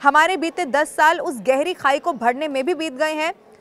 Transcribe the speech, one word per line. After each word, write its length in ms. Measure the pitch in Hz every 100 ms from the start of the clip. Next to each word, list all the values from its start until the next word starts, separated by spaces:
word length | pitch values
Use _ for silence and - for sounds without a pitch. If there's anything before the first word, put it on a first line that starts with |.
हमारे 340 | 277 294 330 370
बीते 280 | 330 349
दस 320 | 311 277 302 -
साल 240 | 311 339
उस 200 | - 247
गहरी 340 | 196 269 339
खाई 240 | 359 277 285
को 140 | 339
भरने 360 | 269 233 254 311
में 180 | 269 269
भी 80 |
बीत 180 | 311 320
गए 200 | 254 311
हैं 220 | 311 320 392 _ -